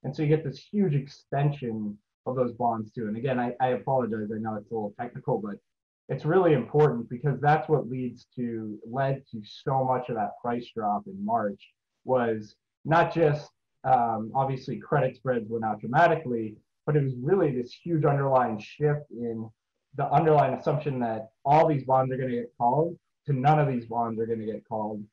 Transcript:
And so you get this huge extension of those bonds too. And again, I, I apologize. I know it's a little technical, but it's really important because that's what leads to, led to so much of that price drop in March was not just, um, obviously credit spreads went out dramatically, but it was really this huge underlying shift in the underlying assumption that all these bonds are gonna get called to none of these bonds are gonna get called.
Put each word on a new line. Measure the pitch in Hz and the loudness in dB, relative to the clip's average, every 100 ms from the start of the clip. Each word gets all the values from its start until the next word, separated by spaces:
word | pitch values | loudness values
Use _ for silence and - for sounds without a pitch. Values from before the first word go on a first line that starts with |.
And | 139 - | -8 -4
so | |
you | 147 | 2
get | 156 139 | 2 0
this | - | -10
huge | - 208 190 143 | -6 0 2 0
extension | - - _ 139 143 143 120 110 107 104 _ _ - | -2 -16 _ 0 0 0 -6 -6 -6 -10 _ _ -8
of | 127 | -2
those | 120 | -2
bonds | 110 120 113 110 | 0 -2 -2 -6
too. | - 110 | -8 -6
And | 113 | -4
again, | 135 123 | -2 -2
I, | 123 - | -2 -2
I | 131 | 0
apologize. | 123 - 135 117 110 104 | 0 0 0 0 -4 -6
I | 110 | -6
know | 110 107 | -6 -6
it's | 101 | -6
a | |
little | 113 104 - | -6 -6 -8
technical, | 123 135 - 113 | -12 -8 -4 -2
but | 104 101 _ _ _ _ - | -4 -12 _ _ _ _ -10
it's | 143 | -6
really | 151 180 170 | 2 4 4
important | 143 113 147 147 120 117 | 4 2 4 4 2 -6
because | 123 147 120 | -4 -2 0
that's | 143 156 - | 2 2 2
what | 147 113 | 0 0
leads | 131 127 - _ - | -6 -6 -8 _ -8
to, | 120 113 107 104 117 | -6 -6 -8 -10 -8
led | 123 135 135 _ | -2 -2 -2 _
to | 113 | -16
so | 104 - - 135 | -14 -8 -2 0
much | 127 127 123 | 2 -2 -2
of | 113 | -4
that | 104 - | -4 -4
price | 120 120 117 | -4 -4 -6
drop | - 104 104 101 | -4 -2 -2 -4
in | 95 101 | -8 -2
March | 117 104 98 - _ _ _ 120 | 0 0 -6 -16 _ _ _ 0
was | 127 117 110 107 _ _ _ 143 | 0 2 -2 -6 _ _ _ 2
not | 165 170 | 2 4
just, | 165 156 143 - _ _ _ | 4 2 2 -4 _ _ _
um, | 131 127 117 110 113 | 2 4 4 -2 -2
obviously | 135 131 131 - - | -2 0 -2 -6 -10
credit | - 147 127 - | 0 2 2 -2
spreads | 131 123 107 | -2 -2 -2
went | 113 110 | -4 -2
out | 107 | -4
dramatically, | 113 139 170 156 127 117 107 - _ _ - | 0 4 4 4 -2 -4 -4 -10 _ _ 0
but | 151 | 2
it | |
was | 135 123 | 0 -2
really | 135 196 160 | 0 2 2
this | 123 120 | 0 -6
huge | - 175 165 143 | -10 -2 2 2
underlying | 139 139 131 110 107 | 2 4 2 2 -2
shift | - - 147 147 - | -10 -2 0 0 -6
in | 113 120 113 113 _ _ _ _ 131 | -8 -6 -6 -10 _ _ _ _ -6
the | 131 | 2
underlying | 139 160 151 135 | 2 6 4 4
assumption | - - 143 151 127 | 0 -2 -2 -2 -4
that | 117 110 - _ | -2 -4 -8 _
all | 139 151 165 | 4 6 6
these | 143 | 2
bonds | 123 131 131 | 2 2 2
are | 127 | -2
gonna | 127 | -2
get | 120 117 _ | -4 -6 _
called | 120 135 170 175 _ _ - | 2 2 0 -2 _ _ -4
to | |
none | 131 139 156 | 2 4 4
of | 147 | 2
these | 123 113 | 0 -4
bonds | 117 117 110 | -2 -2 -2
are | 113 | -4
gonna | 113 107 | -4 -4
get | 104 _ | -8 _
called. | 110 107 107 107 | -6 -4 -6 -12